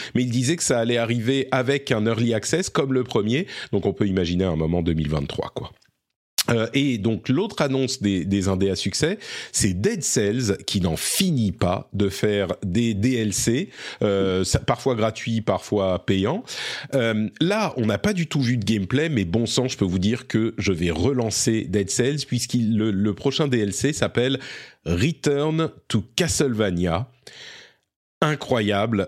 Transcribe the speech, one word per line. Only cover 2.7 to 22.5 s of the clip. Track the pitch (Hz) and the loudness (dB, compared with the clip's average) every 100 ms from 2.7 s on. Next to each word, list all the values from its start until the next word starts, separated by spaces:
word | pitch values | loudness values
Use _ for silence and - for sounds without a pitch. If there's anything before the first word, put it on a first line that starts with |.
| - 139 | -2 0
le | 131 | 0
premier. | 123 117 104 127 196 - - | 0 0 2 0 -2 -10 -4
Donc | 101 101 | 0 0
on | |
peut | 92 104 | 0 0
imaginer | 92 85 87 92 | 2 0 2 0
un | 80 | 0
moment | 80 87 | 0 0
deux | 85 | 0
mille | 80 73 | 0 0
vingt-trois, | 76 69 - - | -2 -2 -6 -8
quoi. | - - - _ _ _ _ _ - - | -8 -12 -14 _ _ _ _ _ -6 0
Euh, | 117 113 | 0 2
et | 139 143 117 | 0 0 0
donc | 98 110 - | 0 0 0
l'autre | 131 220 - | 0 0 0
annonce | 147 131 131 - | 0 2 0 0
des, | 101 95 82 | 0 2 2
des | 98 95 | 2 2
indés | 95 98 | 2 0
à | 92 | 0
succès, | - - 151 214 - - - | -4 0 0 -2 -8 -12 -6
c'est | - 110 | -2 0
Dead | 90 123 226 | 2 0 -2
Cells | - - 101 113 117 95 - | -2 0 2 0 0 -2 -2
qui | 101 | 0
n'en | 87 78 | 0 0
finit | - - 190 143 107 | -2 0 2 2 2
pas | 85 87 95 - | 0 0 -2 -4
de | 98 101 | -2 0
faire | - 107 101 92 90 98 | 2 0 2 0 -2 -2
des | 90 117 101 | 0 0 2
D | 113 123 | 0 0
L | 110 | 0
C, | 92 - 117 196 - - - | 0 0 0 -2 -8 -16 -2
euh, | 107 98 95 92 | 0 2 2 2
ça, | 92 - | 2 0
parfois | - 123 135 120 | 0 0 0 2
gratuits, | 110 110 - 113 | 0 -2 -4 -2
parfois | 104 92 - 104 95 90 - | 0 -2 0 0 2 0 0
payants. | 98 98 180 - - - - - 139 | 0 0 -2 -8 -10 -10 -10 -4 -2
Euh, | 117 110 107 - | 0 0 -4 -2
là, | 170 214 196 - | 0 0 -2 0
on | 110 | 0
n'a | 101 | 0
pas | 202 | 0
du | 202 165 | 0 -2
tout | 156 | 0
vu | 120 123 | 0 0
de | 95 | 0
gameplay, | 110 92 127 165 | 0 0 0 0
mais | 135 87 | 0 0
bon | 101 113 | 0 0
sang, | - 127 | 0 0
je | - | 0
peux | 98 | 0
vous | 92 | 2
dire | 98 120 - | 0 -2 -2
que | 113 113 - | 0 0 0
je | 98 | -2
vais | 90 87 | 0 0
relancer | 80 104 131 113 98 - 113 - | 0 0 0 -2 0 0 0 0
Dead | 101 98 | -2 0
Cells | - 127 147 - | 0 0 -2 -4
puisqu'il, | 123 - | -4 -2